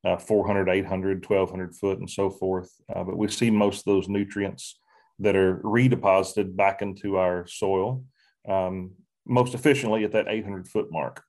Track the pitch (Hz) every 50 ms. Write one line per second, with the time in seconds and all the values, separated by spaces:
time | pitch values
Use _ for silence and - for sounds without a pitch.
0 | - 90 90 87 - - 110 104 92 101 101 98 95 92 90 95 95 95 98 92
1 | 92 98 95 95 90 - 107 95 95 90 92 92 92 87 - - - 98 95 -
2 | - 95 - - 101 98 95 - 95 95 92 92 87 - _ _ _ - - 95
3 | 92 92 92 92 104 104 - - 120 117 107 104 104 101 98 - - 104 101 98
4 | 90 90 98 101 101 98 - 101 101 98 - - - - - _ _ _ _ _
5 | _ _ _ - 98 104 95 98 95 92 92 - - 107 104 123 127 131 120 92
6 | - 101 95 98 95 - - 107 98 95 92 95 98 98 98 - 101 101 95 -
7 | - 101 98 92 92 90 90 90 87 - - - 107 98 98 95 95 113 131 131
8 | 127 - _ _ _ _ _ _ _ 101 98 95 92 92 95 92 90 90 92 _
9 | _ _ _ _ _ - 123 123 123 123 123 - - 151 135 - - 110 107 110
10 | 107 104 - 110 - - 107 110 101 101 98 95 90 - - - - - 80 80
11 | 69 62 - - _